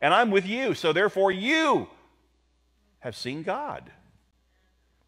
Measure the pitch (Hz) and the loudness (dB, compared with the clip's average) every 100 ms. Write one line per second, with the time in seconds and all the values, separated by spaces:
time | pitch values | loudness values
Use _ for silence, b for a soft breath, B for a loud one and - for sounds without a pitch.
0 | 143 190 233 196 185 240 262 156 165 156 | 2 4 4 2 0 -2 -2 0 0 2
1 | 202 190 196 185 226 320 160 147 92 - | 0 2 0 0 0 2 2 0 -2 -14
2 | _ _ _ _ _ _ _ _ _ _ | _ _ _ _ _ _ _ _ _ _
3 | 127 - 120 147 185 233 294 - - - | -12 -10 -10 -8 -6 -6 -8 -12 -16 -20
4 | _ _ _ _ _ _ _ _ _ _ | _ _ _ _ _ _ _ _ _ _